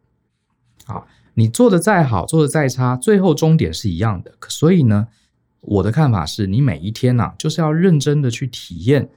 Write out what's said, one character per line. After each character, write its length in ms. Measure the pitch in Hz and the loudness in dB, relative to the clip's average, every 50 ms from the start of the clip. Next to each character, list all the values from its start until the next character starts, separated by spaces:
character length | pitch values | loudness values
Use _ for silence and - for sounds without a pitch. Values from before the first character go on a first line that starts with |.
| _ _ _ _ _ _ _ _ _ _ _ _ _ _ _ _ - | _ _ _ _ _ _ _ _ _ _ _ _ _ _ _ _ -18
好， 200 | - 104 - - _ _ _ _ _ _ | -14 -14 -14 -14 _ _ _ _ _ _
你 120 | 117 110 | 0 0
做 220 | 110 - - 247 240 | 0 2 2 4 4
得 80 | 190 | 4
再 260 | 170 - 220 208 175 156 | 2 2 2 2 2 2
好， 220 | 127 110 87 - | 2 0 -2 -2
做 160 | - 160 160 | 0 0 0
得 60 | 151 | 0
再 200 | 139 - 160 143 | 2 0 0 -2
差， 280 | 123 - - 127 123 127 | 0 -2 -2 -2 -2 -2
最 220 | 127 - 220 208 196 | -2 0 2 2 4
后 160 | 185 180 147 | 4 2 0
终 200 | - 160 160 160 | 2 2 2 2
点 160 | 156 104 78 | 2 2 -2
是 160 | 80 - - | -4 -6 -6
一 100 | 101 82 | -4 -2
样 220 | 82 107 113 98 87 - | -2 -2 -2 -2 -4 -8
的。 100 | - - _ | -16 -20 _
可-， 100 | - - | -16 -14
所 240 | - - 135 160 190 | -4 0 2 4 4
以 80 | 175 | 4
呢， 280 | 135 110 101 104 110 - _ _ _ _ _ _ _ _ _ _ | 4 4 2 2 0 -4 _ _ _ _ _ _ _ _ _ _
我 220 | - - 104 98 92 | -6 -2 0 0 0
的 80 | 104 | 0
看 200 | 113 160 156 135 | 0 0 2 2
法 140 | 113 90 80 | 0 0 -2
是， 220 | - - - 101 | -6 -6 -6 -4
你 120 | 95 95 127 | -2 0 0
每 200 | 147 127 80 71 | 0 0 -2 -4
一 100 | 85 104 | -8 -8
天 300 | 113 - - 123 127 120 | -6 -2 0 0 2 0
啊， 160 | 92 - - | -2 -2 -6
就 140 | - - 156 | -6 -6 -6
是 100 | - - | -4 -2
要 100 | 165 151 | -2 -2
认 280 | 156 160 185 196 165 143 | 0 2 2 2 2 2
真 200 | - 147 147 147 | 2 0 0 0
的 120 | 139 120 | 0 -2
去 160 | 117 - 135 | -4 -6 -8
体 380 | 127 - - - - 90 82 90 | -10 -10 -14 -16 -14 -14 -4 0
验 220 | 113 147 - 156 - _ | 2 2 2 0 -4 _